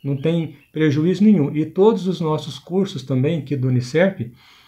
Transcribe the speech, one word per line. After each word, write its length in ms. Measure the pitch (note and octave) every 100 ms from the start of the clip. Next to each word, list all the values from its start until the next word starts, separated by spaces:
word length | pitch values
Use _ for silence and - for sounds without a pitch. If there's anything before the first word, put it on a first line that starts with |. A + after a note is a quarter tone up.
não 140 | C#3 C#3
tem 380 | D#3+ E3+ D#3+ - _
prejuízo 500 | D#3 D#3 D3 E3 F#3
nenhum. 320 | G#3+ F#3 C#3 D3
E 100 | D#3
todos 400 | F#3 G#3+ G#3 F#3
os 120 | E3
nossos 380 | D#3+ D3+ D#3 -
cursos 460 | - F#3 F#3+ B2+
também 360 | - C3 C#3+ E3
aqui 160 | B2 C#3
do 120 | C3
unicep, 640 | B2+ - D#3 F#3+ F#3+ - - _ _